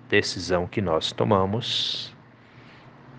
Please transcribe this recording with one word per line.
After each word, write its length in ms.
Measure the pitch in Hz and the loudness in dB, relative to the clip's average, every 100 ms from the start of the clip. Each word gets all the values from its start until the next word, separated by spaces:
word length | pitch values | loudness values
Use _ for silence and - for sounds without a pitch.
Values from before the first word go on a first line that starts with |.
| - | 0
decisão 580 | 101 - - 87 90 90 | 2 2 -4 -2 -2 0
que 140 | - | -2
nós 300 | 92 80 - | 0 0 0
tomamos, 1040 | - 120 101 95 110 - - - - - - - - - - - - - - - | 0 2 4 2 -2 -2 -2 -2 -6 -10 -16 -20 -20 -20 -20 -20 -20 -20 -20 -14